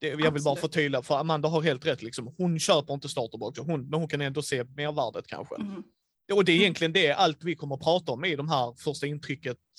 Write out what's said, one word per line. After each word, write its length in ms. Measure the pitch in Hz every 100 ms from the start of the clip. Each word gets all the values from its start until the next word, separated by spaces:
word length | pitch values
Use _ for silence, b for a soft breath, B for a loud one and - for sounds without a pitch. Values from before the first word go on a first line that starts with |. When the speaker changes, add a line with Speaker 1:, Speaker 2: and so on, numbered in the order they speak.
Speaker 1:
det, 60 | 156
jag 80 | 151
vill 60 | 156
bara 100 | 147
Speaker 2:
Absolut. 220 | 147 143
Speaker 1:
förtydliga, 420 | 160 165 143 135
för 160 | 123 143
Amanda 320 | 160 156 151
har 120 | 160
helt 240 | 160 127 165
rätt, 160 | 131
liksom. 340 | 113 - 120 -
Hon 220 | 180 160
köper 340 | - 165 -
inte 160 | 139 139
starterboxen, 560 | - 117 117 104 - 143
hon, 240 | 156 131
men 100 | 156
hon 80 | 156
kan 120 | 147
ändå 200 | 139 143
se 220 | - 131
mervärdet 640 | 123 143 147 147 117 85 -
kanske. 280 | 78 - -
Speaker 2:
Mm. 280 | 202 196 - _ _ _ -
Speaker 1:
Och 120 | 202 180
det 60 |
är 20 | 170
Speaker 2:
Mm. 60 |
Speaker 1:
egentligen 300 | 196 160 165
det 180 | 175 156
allt 320 | 143 175 151
vi 120 | 170 160
kommer 200 | 143 131
att 60 |
prata 300 | 160 180 160
om 140 | 120 180
i 100 | 143
de 140 | 151
här 240 | 143 120
första 340 | 120 156 139 143
intrycket, 500 | 147 - 135 127 123 _